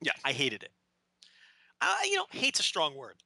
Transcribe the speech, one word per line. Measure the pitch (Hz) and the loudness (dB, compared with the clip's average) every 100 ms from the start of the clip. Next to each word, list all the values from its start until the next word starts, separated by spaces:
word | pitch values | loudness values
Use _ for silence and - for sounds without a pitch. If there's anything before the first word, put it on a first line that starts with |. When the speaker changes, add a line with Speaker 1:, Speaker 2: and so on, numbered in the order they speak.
Speaker 1:
Yeah. | - - | -2 0
Speaker 2:
I | 135 | -2
hated | 131 135 107 | 0 0 -2
it. | - _ _ _ _ _ - - - _ _ - | -12 _ _ _ _ _ -20 -20 -20 _ _ -2
I, | - 202 285 | 0 2 2
you | 392 | 0
know, | - | -2
hate's | - 269 - | -2 0 2
a | |
strong | - 190 156 | 0 2 0
word. | 135 120 - | -2 -16 -12